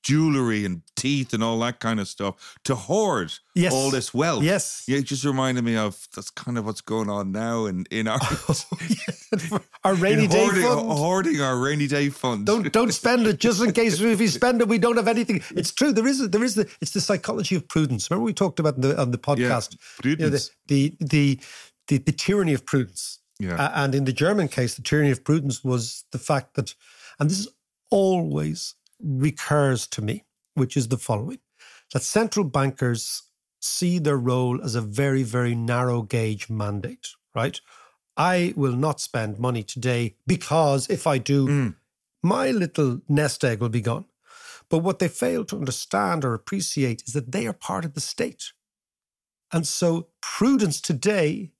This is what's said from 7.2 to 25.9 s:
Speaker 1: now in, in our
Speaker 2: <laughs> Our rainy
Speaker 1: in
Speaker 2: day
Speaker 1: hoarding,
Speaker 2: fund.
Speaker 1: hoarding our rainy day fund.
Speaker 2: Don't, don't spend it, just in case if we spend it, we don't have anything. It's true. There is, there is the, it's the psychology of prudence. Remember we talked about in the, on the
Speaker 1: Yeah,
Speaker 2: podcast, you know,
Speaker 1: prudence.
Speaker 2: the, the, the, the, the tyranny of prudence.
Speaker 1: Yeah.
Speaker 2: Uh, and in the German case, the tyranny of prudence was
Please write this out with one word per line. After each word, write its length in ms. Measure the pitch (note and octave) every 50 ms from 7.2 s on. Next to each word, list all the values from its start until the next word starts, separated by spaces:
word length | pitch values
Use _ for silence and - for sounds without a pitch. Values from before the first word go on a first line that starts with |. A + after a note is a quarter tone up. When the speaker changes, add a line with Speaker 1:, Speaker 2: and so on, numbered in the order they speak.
| G2 F#2+
Speaker 1:
now 340 | F#2+ G#2+ A2+ A#2 A#2 A#2 A2
in, 200 | G#2 F#2 F2+ F#2 -
in 180 | - A2 A2
our 120 | A2 A2 C#3 C#3
Speaker 2:
<laughs> 1600 | G#2+ D#3 - - - D3+ - - - - - E3+ E3 A3 - - - - - - - - F#3+ C#3+ E3 G#3 G3 - _ _ - -
Our 120 | F#3+ G3
rainy 300 | F3+ F3 G3 G#3+ A3 A3
Speaker 1:
in 40 | F#3
Speaker 2:
day 140 | E3 G#3+ A3
Speaker 1:
hoarding, 180 | - - F#3 F3+
Speaker 2:
fund. 280 | - - - - -
Speaker 1:
hoarding 500 | D#3 C#3+ D3 E3+ F#3 F#3+ F#3+ E4 D4+ D3
our 160 | C#3+ C3 C3
rainy 300 | B2 B2+ C#3 D3+ D3+ D3
day 220 | C#3 C#3+ C#3+ C#3+ C#3+
fund. 360 | C3+ - - B2+ A#2+ G#2 G2+
Speaker 2:
Don't, 260 | - G#3 A#3 G3 D3
don't 220 | - A3 A#3+ A3+ E3+
spend 340 | - - A#3 B3 B3 A#3
it, 120 | A3 G3 -
just 220 | - A#3 A3+ F3+
in 120 | A#3+ A#3 F3+
case 260 | A#3 A3+ A3+ E3+ D#3
if 200 | G3+ A#3 A3+ F#3+
we 80 | A3+
spend 340 | G#3 - - - B3 B3+ A#3
it, 60 | A#3+
we 100 | G3+ A#3
don't 180 | A3 G3+ A#3+ A#3
have 120 | A#3+ G#3+
anything. 340 | G#3+ A#3 A3+ A#3 - G#3+ E3 - - -
It's 160 | - - -
true. 200 | - - B3+ D4+
There 160 | A#3+ A3 A3+
is, 220 | C4 C#4 C4 C4+ G3+
there 140 | F3 G#3 A#3
is 120 | B3+ G3+
the, 140 | G#3 G3 - - -
it's 100 | - -
the 100 | - G3+
psychology 540 | - - G3+ F3+ - - A3 A3+ F#3+ - F#3+
of 120 | F3 -
prudence. 420 | _ - E3 D#3 C#3 B2+ G#2 - -
Remember 160 | E3+ G3 A#3
we 80 | A3+ G#3
talked 260 | - G3+ F3+ - -
about 160 | D#3+ D3+ C#3
in 60 | C3
the, 200 | B2+ C3+ C#3+ -
on 100 | C#3 B2
the 80 | B2 - - - C#3+
Speaker 1:
Yeah, 140 | A#2 B2 B2
Speaker 2:
podcast, 240 | A#2+ A#2+ G#2+ - - - - - - - -
you 80 | B2+
know, 60 | D#3
Speaker 1:
prudence. 340 | D3+ D#3+ - C3+ C3+ - - _ _ _
Speaker 2:
the, 280 | - C#3+ C#3 C3+ D3+ - _
the, 60 | E3+
the, 320 | C#3 D#3 D3+ C#3+ C#3 C3+ B2 - - - - - - _ _ _
the, 100 | - D3
the 140 | C3 C3 -
tyranny 420 | D3 - - - G3 G#3 F#3+ E3 D3
of 120 | B2+ -
prudence. 540 | - - C#3 B2 F#2+ F#2 - - - - - _ _ _
Speaker 1:
Yeah. 240 | _ G#2 F#2 F2 E2
Speaker 2:
Uh, 100 | E2 - -
and 180 | - C#3 C#3 C3
in 120 | C#3 C#3
the 80 | C3 B2
German 340 | - C#3+ F3 G#3 G#3 F3
case, 280 | C#3 - - B2 A#2 -
the 60 | -
tyranny 300 | A#2+ - - D3+ D3+ C#3+
of 140 | C3 - _
prudence 360 | - D3 D#3+ C#3 C#3 B2+ -
was 440 | - C3 B2+ A#2+ A#2 A#2